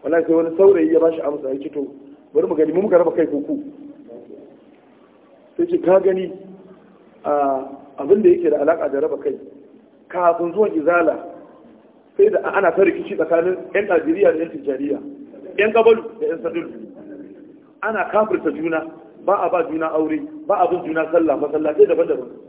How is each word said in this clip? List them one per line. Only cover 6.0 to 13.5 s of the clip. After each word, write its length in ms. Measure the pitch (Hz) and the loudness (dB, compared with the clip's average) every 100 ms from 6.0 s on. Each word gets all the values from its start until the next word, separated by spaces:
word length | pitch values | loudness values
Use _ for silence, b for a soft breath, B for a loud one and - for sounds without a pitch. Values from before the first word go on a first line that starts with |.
gani, 320 | 185 185 185 - - - - - - _ - _ | 4 0 -4 -10 -18 -20 -20 -20 -20 _ -20 _
a, 440 | 151 147 139 135 135 - - - | -4 0 0 -2 -6 -16 -20 -12
abin 240 | 143 208 | 2 4
da 60 | 190 | 6
yake 200 | 175 170 | 4 2
da 80 | 143 | 2
alaƙa 240 | 147 170 151 | 2 0 -2
da 80 | 139 | -2
raba 180 | 151 139 | -2 -4
kai, 160 | 147 131 - - - - _ _ _ | -6 -8 -14 -20 -20 -20 _ _ _
kafin 420 | 180 175 170 170 | 0 2 2 -2
zuwan 220 | 185 214 | 0 0
Izala, 420 | 165 147 175 160 131 - - - - - - _ _ _ - | 2 2 2 2 -2 -10 -18 -20 -20 -20 -20 _ _ _ 2
sai 120 | 202 | 2
da 80 | 170 - | 2 -2
ana 180 | - 190 | 0 0
ta 100 | 175 | 4
rikici 320 | 190 - - | 2 2 -8
tsakanin 420 | 190 165 170 175 | -6 -2 0 0